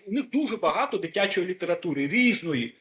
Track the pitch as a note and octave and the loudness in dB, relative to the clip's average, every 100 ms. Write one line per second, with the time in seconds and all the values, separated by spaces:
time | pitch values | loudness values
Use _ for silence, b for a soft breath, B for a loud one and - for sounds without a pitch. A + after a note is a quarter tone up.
0 | G3 A#3+ - C#4 C#4 G#3+ E3 F3 C#4 G3 | -4 -4 -2 0 -2 0 0 2 0 -2
1 | D#3+ G3 G3 G3 F3+ F#3 F3+ E3+ F3 C#3 | -2 0 0 2 -2 -2 -2 -2 0 -2
2 | C#3 A3 B3 G3+ E3+ C3+ A#2 - | 0 4 4 2 0 -2 -2 -8